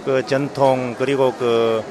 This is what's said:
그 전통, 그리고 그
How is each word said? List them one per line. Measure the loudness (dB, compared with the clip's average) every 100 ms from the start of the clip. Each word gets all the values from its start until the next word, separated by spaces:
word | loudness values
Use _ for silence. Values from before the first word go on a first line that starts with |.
| -2
그 | -2 0
전통, | -2 -2 2 2 2 -2 -4
그리고 | -2 2 0
그 | 0 0 2 2 0 -4